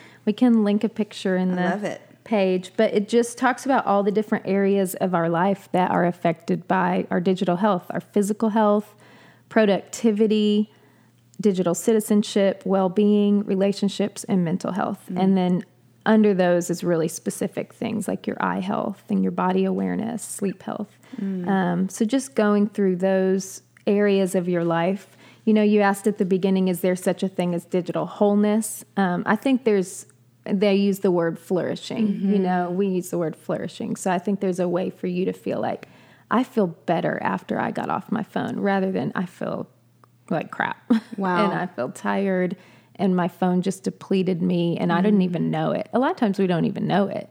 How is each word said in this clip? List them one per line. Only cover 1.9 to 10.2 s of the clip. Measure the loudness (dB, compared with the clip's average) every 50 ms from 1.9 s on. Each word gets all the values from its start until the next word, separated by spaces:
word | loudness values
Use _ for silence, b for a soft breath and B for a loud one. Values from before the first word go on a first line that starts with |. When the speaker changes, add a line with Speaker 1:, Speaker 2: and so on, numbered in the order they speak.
| -8 -8 -14 -20 -20 -20 -8
Speaker 1:
page, | -2 0 2 2 2 2 0 -2 -4 -2
but | 0 2 2 2
it | 0 0 2
just | 2 2 2 0 -2 -2
talks | 0 0 0 0 -2
about | 0 0 0 2
all | 2 2 2 2
the | 2
different | 0 0 -2 0 -2 -2 0 0
areas | 0 2 2 2 2 2 0 -2 -2
of | -2 -2 0 0
our | 0 0 2
life | 2 2 2 2 0 -2 -4 -4
that | 0 0 0 2 2
are | 2 2
affected | 2 0 0 0 -2 -2 -2 -2 -4 -4 -2 -2
by | 0 0 0 2 2 0 0 -2 -2 -2
our | 0
digital | 0 0 0 0 0 0 0 2
health, | 2 2 2 0 -2 -6
our | -8 -10
physical | -8 -4 0 0 0 0 0 -2 -2 0
health, | 2 4 4 4 4 2 0 -4 -10 b b b b b b b b b b b
productivity, | 2 2 4 4 4 0 -2 -6 -6 0 0 2 2 4